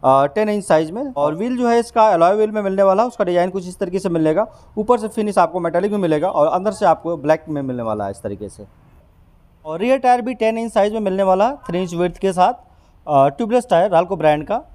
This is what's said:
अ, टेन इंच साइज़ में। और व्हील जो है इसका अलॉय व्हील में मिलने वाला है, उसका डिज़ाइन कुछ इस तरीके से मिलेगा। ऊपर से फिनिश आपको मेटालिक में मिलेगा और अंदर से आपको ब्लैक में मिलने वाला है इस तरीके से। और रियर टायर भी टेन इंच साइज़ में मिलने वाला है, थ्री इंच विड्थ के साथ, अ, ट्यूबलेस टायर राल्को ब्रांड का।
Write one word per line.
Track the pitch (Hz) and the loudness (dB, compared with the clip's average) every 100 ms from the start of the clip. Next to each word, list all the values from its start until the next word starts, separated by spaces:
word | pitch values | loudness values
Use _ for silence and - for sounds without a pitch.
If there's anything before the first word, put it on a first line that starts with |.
अ, | 131 135 139 | 2 2 2
टेन | 214 214 | -2 -2
इंच | 208 | -4
साइज़ | 185 156 156 | 0 0 0
में। | 202 285 143 | -8 -10 -4
और | 147 | -4
व्हील | 156 233 247 | -2 -6 -2
जो | 240 | 0
है | 233 | 0
इसका | 233 240 220 | 0 2 4
अलॉय | 180 170 | 4 4
व्हील | 214 214 | 2 0
में | 214 | -2
मिलने | 196 190 | -4 2
वाला | 196 190 | 2 2
है, | 247 | 0
उसका | - | -2
डिज़ाइन | 185 175 180 | -2 0 0
कुछ | 185 180 | -4 -10
इस | 180 | -8
तरीके | 185 185 | -6 -4
से | 185 | -2
मिलेगा। | 170 156 160 220 - - - | 0 0 0 -2 -8 -14 -8
ऊपर | 214 247 | 0 0
से | 214 | 0
फिनिश | 220 208 196 | -4 -2 0
आपको | 165 180 | 0 0
मेटालिक | 170 165 202 | -2 -2 -2
में | 208 | -2
मिलेगा | 175 151 180 | 0 0 0
और | - 185 | 0 0
अंदर | 170 196 | 0 -4
से | 196 190 | 0 2
आपको | 160 165 170 | 2 -2 -6
ब्लैक | 143 160 165 | 0 0 0
में | 147 | -8
मिलने | 135 123 | -6 -6
वाला | 113 107 | -4 -4
है | 101 | -6
इस | 98 | -8
तरीके | 107 98 101 | -10 -10 -12
से। | - 101 _ _ - _ _ _ _ _ _ | -16 -20 _ _ -20 _ _ _ _ _ _
और | 156 160 | -12 -4
रियर | 226 262 | 0 2
टायर | 254 247 | 2 0
भी | 233 | 0
टेन | 254 220 220 | -2 -2 0
इंच | 226 | -2
साइज़ | 214 202 | 0 0
में | 220 | 0
मिलने | 202 190 | -2 0
वाला | 190 185 220 | 2 4 2
है, | 285 | 0
थ्री | - 175 | -6 -4
इंच | 185 | -4
विड्थ | 170 180 170 | -2 -4 -2
के | 190 | -2
साथ, | 175 185 254 _ _ _ _ - | 2 2 0 _ _ _ _ 0
अ, | 143 139 | 4 4
ट्यूबलेस | 143 226 247 247 | 2 0 0 2
टायर | 170 202 | 2 4
राल्को | 170 175 185 | 2 2 0
ब्रांड | 156 151 | 2 0
का। | 147 220 - | -2 -6 -6